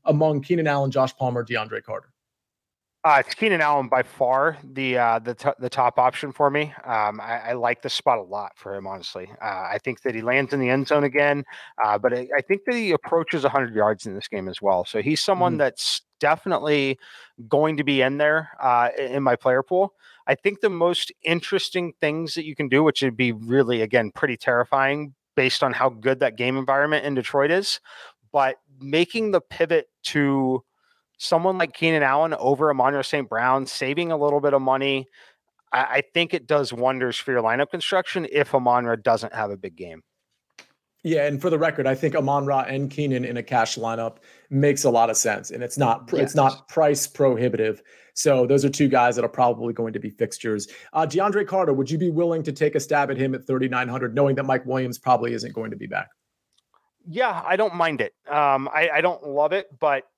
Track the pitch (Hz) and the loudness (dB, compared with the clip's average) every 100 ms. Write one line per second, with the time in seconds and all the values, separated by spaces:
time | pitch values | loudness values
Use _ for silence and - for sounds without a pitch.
0 | - 151 156 147 143 175 151 143 139 139 | 0 2 4 0 -2 0 0 0 0 0
1 | 131 - 131 120 113 117 110 110 113 98 | 0 0 -4 -4 -4 -4 -6 -10 -10 -12
2 | - _ _ _ _ _ _ _ _ _ | -12 _ _ _ _ _ _ _ _ _
3 | 160 143 135 - 220 175 151 143 127 131 | 4 4 2 -2 0 2 2 2 2 0
4 | 123 - 123 131 156 151 139 131 131 123 | -2 -2 0 2 0 -2 -12 -6 -2 0
5 | 120 113 113 120 143 - 127 - 123 - | 2 0 -2 -4 -4 -4 -6 0 0 2
6 | 127 - 143 - 143 143 147 - - 113 | 0 0 -8 0 0 0 -4 -8 -6 -2
7 | 104 107 110 117 113 123 120 120 135 - | -2 -4 -8 -8 -4 -2 -2 -2 -6 -2
8 | - 117 90 101 98 _ 98 98 95 98 | 0 0 -2 -8 -10 _ -12 -10 -10 -12
9 | - - 92 - 101 92 92 - - 120 | -12 -14 -14 -10 -8 -6 -6 -6 -6 -6
10 | 131 113 113 131 131 143 127 131 131 147 | -4 -4 0 0 0 -2 0 0 2 2
11 | 143 139 143 143 135 - - - 107 104 | 2 2 0 0 -6 -16 -14 -4 0 2
12 | 117 123 127 147 - 196 226 240 214 156 | 0 -2 -4 -4 -2 -4 -2 -2 0 -2
13 | - 170 160 165 135 139 120 107 104 107 | 0 -2 0 -2 0 0 -2 0 0 0
14 | 113 98 - 104 95 90 98 92 90 110 | -6 -12 -10 -8 -8 -4 0 0 0 -4
15 | 113 156 - 185 180 160 135 - - - | -2 -2 0 2 0 2 -2 -2 -6 -6
16 | _ - 147 160 196 160 147 147 135 131 | _ -2 0 0 0 -2 0 0 0 -4
17 | - - - - 113 143 156 151 147 139 | -10 -20 -20 -14 0 2 2 0 0 2
18 | 131 143 151 156 156 - 131 120 120 131 | 2 2 2 2 -2 -4 2 2 2 -2
19 | 131 139 135 120 131 127 - 185 196 _ | -4 0 2 2 2 0 2 0 0 _
20 | - _ - 139 202 202 214 170 175 175 | -20 _ -4 -2 -2 0 -2 0 0 0
21 | - - 160 170 - 190 - 185 175 - | -6 -8 -2 -2 -2 -4 -2 -4 -6 -4
22 | 151 156 165 - 156 147 143 139 156 - | -2 -2 -6 -8 -8 -6 0 4 4 2
23 | 135 113 123 113 113 131 120 120 110 123 | -2 0 -2 -2 0 2 2 2 2 2
24 | 107 - 147 117 - 120 120 135 135 147 | 0 -2 -4 -2 0 0 2 2 0 0
25 | 147 - _ - 131 - 135 120 131 113 | -6 -14 _ 0 0 2 -2 2 0 0
26 | 127 131 131 110 123 135 131 139 147 151 | -2 0 0 -2 -4 -2 0 0 2 0
27 | 147 135 117 143 143 180 202 - - - | -2 -4 -2 0 2 0 -2 -6 -10 -20
28 | - _ _ 147 135 131 _ 135 135 156 | -20 _ _ 0 0 -2 _ -16 -2 0
29 | 175 233 214 185 - - 165 165 - _ | 0 -2 0 0 -2 -4 0 0 -2 _
30 | - 151 143 139 131 127 _ _ _ _ | -4 0 2 2 0 -2 _ _ _ _
31 | _ - - 170 185 185 170 - 165 156 | _ -10 0 2 2 0 -2 0 2 4
32 | 139 143 160 156 131 139 156 135 127 143 | 4 4 2 0 0 2 2 4 2 2
33 | 131 147 120 113 123 135 131 - 131 143 | -2 -4 -2 0 2 2 0 -6 -4 -2
34 | 170 160 147 147 143 139 131 131 139 135 | -2 0 2 2 4 2 2 0 0 -2
35 | 135 _ - _ _ _ - 123 131 135 | -4 _ -20 _ _ _ -4 -2 0 0
36 | - 170 170 175 117 151 135 117 127 131 | -2 -2 -2 -2 0 0 0 -2 0 0
37 | 127 113 - 123 110 123 143 175 - 190 | -2 -4 -2 0 2 0 -2 -4 -2 -2
38 | - 190 160 147 139 135 123 123 120 113 | -2 -6 -2 0 2 2 4 2 2 0
39 | 123 113 110 110 107 98 98 82 90 80 | 0 0 -2 -6 -6 -6 -12 -14 -16 -16
40 | _ _ _ _ _ _ - _ _ _ | _ _ _ _ _ _ -20 _ _ _
41 | 165 160 147 139 180 156 165 151 131 131 | -2 0 0 0 0 2 0 0 0 0
42 | 156 160 139 143 139 139 - 135 143 143 | 0 0 0 0 2 0 0 -4 -4 -4
43 | 143 127 120 120 113 117 113 - 113 113 | -2 -2 -2 -6 -2 0 0 -2 -4 -4
44 | 113 - _ - - 139 143 139 139 117 | -6 -8 _ -20 -4 2 2 4 4 4
45 | 113 110 117 101 - 120 120 - 127 117 | 4 2 0 -2 -6 -10 -8 0 0 0
46 | - 156 139 147 135 131 - - 151 143 | -2 -2 0 4 2 2 -6 2 2 2
47 | - - 135 117 123 113 110 107 _ - | -2 2 2 4 0 0 -2 -2 _ -20
48 | _ - 147 135 123 139 139 135 143 131 | _ -2 2 4 4 4 2 2 4 4
49 | 123 120 117 - 123 117 117 113 113 104 | 4 2 -2 2 2 2 -4 -4 -4 -4
50 | 107 - 110 - 117 107 101 - - 156 | -8 -4 -4 -4 -4 -4 -6 -16 -6 -2
51 | 160 156 208 202 202 190 170 135 135 156 | 0 0 0 0 0 0 2 0 0 0
52 | 175 160 170 160 156 143 151 151 - 147 | 0 0 0 0 -4 0 0 0 0 0
53 | 135 127 135 131 - 131 131 127 123 127 | 0 -2 -2 -4 -4 -2 0 -2 -4 -4
54 | 123 120 143 135 135 131 131 131 127 120 | -4 2 2 2 0 -2 0 -4 -4 -4
55 | 131 123 120 117 113 113 110 104 104 95 | 0 2 0 -6 -8 -10 -10 -10 -8 -8
56 | 98 _ _ _ _ _ _ _ _ _ | -10 _ _ _ _ _ _ _ _ _
57 | 175 170 254 170 - 190 214 175 165 135 | -10 -2 -2 -2 -2 0 0 2 0 0
58 | 104 _ - 147 143 135 135 151 165 151 | -4 _ -2 2 4 2 0 0 2 2
59 | 175 165 143 139 151 190 190 139 156 135 | 0 -2 -4 -2 0 0 -4 -2 0 0
60 | - | -4